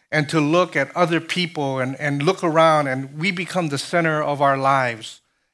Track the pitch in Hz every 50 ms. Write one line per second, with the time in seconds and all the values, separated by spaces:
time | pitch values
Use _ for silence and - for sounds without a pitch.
0 | _ _ - 151 151 143 - 160 147 147 160 175 180 160 - 151 139 135 - 175
1 | 180 165 170 160 160 - - 180 180 165 170 156 147 139 135 131 127 131 135 -
2 | 147 147 143 143 143 170 185 - - 170 151 160 160 165 156 151 147 139 131 131
3 | 135 135 143 151 160 196 190 180 185 160 - 185 175 156 143 135 - - - 170
4 | 165 160 156 151 151 143 143 139 143 139 135 135 135 135 139 135 131 123 117 110
5 | 104 - - - _ _ _ _ _ _